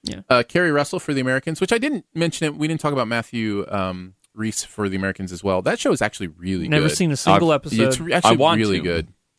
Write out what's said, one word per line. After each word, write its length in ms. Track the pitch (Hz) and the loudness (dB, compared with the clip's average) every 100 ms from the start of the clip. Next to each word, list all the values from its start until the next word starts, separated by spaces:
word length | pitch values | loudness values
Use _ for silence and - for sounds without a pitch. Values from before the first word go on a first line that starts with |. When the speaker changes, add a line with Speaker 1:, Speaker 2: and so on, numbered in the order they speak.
Speaker 1:
Yeah. 180 | - 95 - | -12 -12 0
Speaker 2:
Uh, 120 | 123 - | 2 2
Carrie 240 | 170 175 | 0 2
Russell 260 | 143 143 180 | 0 -2 -6
for 140 | - | -4
The 80 | 135 | -2
Americans, 400 | 127 131 165 156 | 0 -2 -4 -4
which 120 | 190 | 0
I 60 | 233 | 0
didn't 280 | 269 220 _ | 0 -4 _
mention 320 | 165 165 - 156 | -4 -2 -2 -4
it. 100 | 147 | -2
We 100 | 156 | -2
didn't 140 | 160 | -2
talk 120 | 151 | -2
about 140 | 135 113 | -2 -2
Matthew, 600 | 117 - 120 107 101 - | -4 -4 -4 -2 -4 -4
um, 460 | 101 92 92 92 _ _ | -4 -4 -6 -14 _ _
Reese 300 | 107 110 - | -6 -6 -4
for 240 | - - 98 | -10 -4 -2
The 80 | 95 | 0
Americans 340 | 95 92 92 | -2 -4 -8
as 140 | 87 | -4
well. 180 | 98 92 | 0 0
That 160 | 123 233 | 0 0
show 140 | 277 | 0
is 80 | 151 | 0
actually 280 | 107 - 87 | -2 -4 -10
really 400 | - 92 92 82 | -8 -4 -2 0
Speaker 1:
Never 200 | 151 - | 2 2
Speaker 2:
good. 80 | - | 2
Speaker 1:
seen 140 | 170 | 0
a 40 | 135 | 2
single 340 | 185 196 165 | 4 6 6
Speaker 3:
I've 60 | 143 | 2
Speaker 1:
episode. 320 | 139 113 131 | 0 2 2
Speaker 2:
It's 120 | 127 | 2
re-, 120 | 165 | 0
actually 160 | 180 113 120 | 2 4 6
Speaker 3:
I 20 | |
want 200 | 156 135 | 4 4
Speaker 2:
really 200 | 107 92 | 2 0
Speaker 3:
to. 40 | |
Speaker 2:
good. 260 | 87 82 82 _ _ | 0 -2 -4 _ _